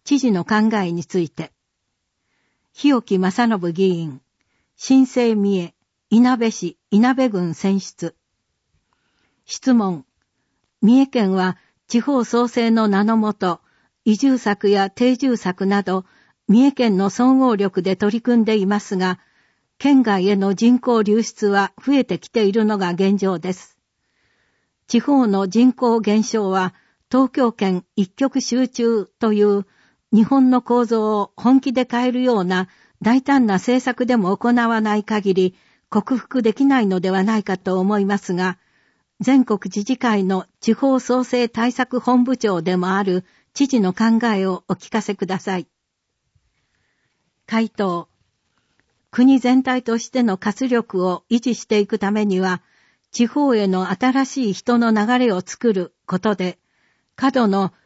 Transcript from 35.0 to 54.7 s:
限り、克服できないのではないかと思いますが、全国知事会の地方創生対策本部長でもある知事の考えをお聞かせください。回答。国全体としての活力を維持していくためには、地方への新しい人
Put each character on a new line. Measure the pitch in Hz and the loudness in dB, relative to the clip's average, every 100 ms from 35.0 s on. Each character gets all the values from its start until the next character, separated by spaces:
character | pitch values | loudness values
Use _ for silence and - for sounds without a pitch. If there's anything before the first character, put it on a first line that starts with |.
限 | 202 214 196 | -2 -2 0
り、 | 185 185 - _ _ _ | 0 -2 -4 _ _ _
克 | 214 - 247 | -4 -2 -4
服 | - 254 | -4 -2
で | 226 | -2
き | - 277 | 0 2
な | 269 | 2
い | 208 | 0
の | 185 | 0
で | 185 | -2
は | 190 | -2
な | 190 220 | 0 -2
い | |
か | 196 185 | -4 -6
と | - 185 | -4 -2
思 | 190 208 | 0 0
い | 196 | -2
ま | 202 | -4
す | - | -4
が、 | 175 185 180 _ _ _ _ _ - | -4 -4 -6 _ _ _ _ _ -6
全 | - 269 247 | 2 2 2
国 | 208 190 | -2 -4
知 | 208 | -8
事 | 202 254 | -6 -2
会 | 247 208 | -2 0
の | 190 190 - _ | 0 -4 -6 _
地 | - | -2
方 | 220 269 262 | 0 0 0
創 | - 254 | 0 -2
生 | 247 247 240 | -2 -2 -2
対 | - 240 | -2 -4
策 | 240 247 247 | -2 -4 -4
本 | - 247 | 0 2
部 | 247 254 | 2 0
長 | 220 180 | -2 -2
で | 165 180 | -2 -2
も | 180 196 | 0 -2
あ | |
る | 196 180 - _ _ | -2 -2 -6 _ _
知 | - 277 | -4 -2
事 | 254 | 0
の | 185 | 0
考 | 185 226 226 233 | 0 0 2 0
え | 202 190 | -2 -2
を | 185 - | -4 -6
お | |
聞 | 190 - | -8 -6
か | 220 | -6
せ | - 196 | -6 -6
く | 185 | -6
だ | 190 | -6
さ | - 180 | -6 -8
い。 | - _ _ _ _ _ _ _ _ _ _ _ _ _ _ _ _ _ - | -8 _ _ _ _ _ _ _ _ _ _ _ _ _ _ _ _ _ -6
回 | 226 226 | -4 -4
答。 | - 196 170 165 _ _ _ _ _ _ _ _ _ _ | -4 -4 -4 -10 _ _ _ _ _ _ _ _ _ _
国 | - 254 269 | 2 4 4
全 | 247 254 | 2 0
体 | 262 254 | 0 -4
と | 240 226 | -4 -6
し | - | -4
て | 254 | -2
の | 233 190 | -2 -2
活 | 214 202 262 | -6 -6 -2
力 | 233 220 190 180 | -2 -2 -2 -2
を | 180 - | -4 -2
維 | 233 | -2
持 | 247 226 | -2 -6
し | - | -2
て | 214 | -2
い | 202 | 0
く | 220 | -2
た | 202 | -2
め | 214 214 | -2 0
に | 185 | 0
は、 | 185 180 - _ _ _ _ | -2 -4 -10 _ _ _ _
地 | - 240 | -2 -2
方 | 294 285 226 | 0 0 2
へ | 196 | 0
の | 185 180 | -2 -2
新 | 185 254 254 262 | -2 0 0 -2
し | 277 233 | -4 -4
い | |
人 | 185 - | -4 0